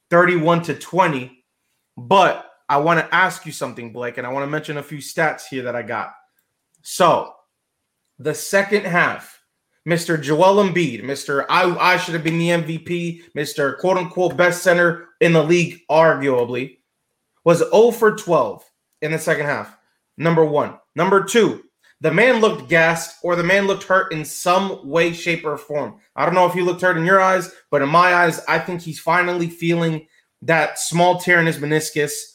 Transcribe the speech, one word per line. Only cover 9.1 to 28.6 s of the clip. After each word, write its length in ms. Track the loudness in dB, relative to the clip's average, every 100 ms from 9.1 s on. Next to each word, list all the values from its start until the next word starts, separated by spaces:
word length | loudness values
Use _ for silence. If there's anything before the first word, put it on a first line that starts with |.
| -4 -12 -20 _ _ _ _ -4
Mister 320 | -2 -2 -4
Joel 460 | 0 2 4 4
Embiid, 400 | 2 0 -2 -4
Mister 460 | -8 -8 -4 -4 0
I, 140 | 2 2 2
I 220 | 0 0
should 180 | -2 -4
have 80 |
been 160 | -2 -2
the 120 | 0
M 120 | 0
V 160 | -2 -8
P, 420 | -8 -6 -6 -10 -12
Mister 400 | -8 -6 -4 -4
quote-unquote 640 | -2 0 0 -2 -2 -2 2
best 280 | 0 0
center 460 | 2 2 2 0 -10 _
in 100 | 2
the 120 | 4
league, 380 | 4 2 0 -6 0
arguably, 880 | 4 4 2 0 0 0 -4 -8 -12 _ _ _ _ _ _
was 200 | 2 2 4
oh 200 | 4 4
for 240 | 4 0 0
twelve 480 | 0 0 0 -6 _ _ _ _
in 100 | -6
the 80 | -4
second 260 | -2 -2 -2
half. 320 | -6 -8 -16 _ _ _ -4
Number 260 | 0 2
one. 360 | 2 2 -2 -6 _ -4
Number 280 | 0 2
two, 400 | 2 2 2 0 -12 _ _ _
the 100 | -2
man 300 | 2 4 4
looked 260 | 2 0 -2
gassed 500 | 2 2 0 -6 -10
or 140 | -4 -2
the 80 |
man 240 | 0 2 0
looked 160 | -2
hurt 280 | 0 0 0
in 140 | -6 -10
some 600 | -6 0 0 0 -6 -4
way, 260 | -2 0
shape, 320 | -2 -4 -4 -4
or 120 | -8
form. 420 | -8 -8 -8 -12 _ -4
I 100 | 0
don't 100 | 2
know 120 | 2
if 60 |
he 80 | 2
looked 200 | -2 0
hurt 160 | -2 0
in 80 | 2
your 160 | 4
eyes, 320 | 4 2 -2 -14 _
but 120 | -2
in 80 | 2
my 260 | 4 4 4
eyes, 260 | 2 0 -2
I 120 |
think 220 | -2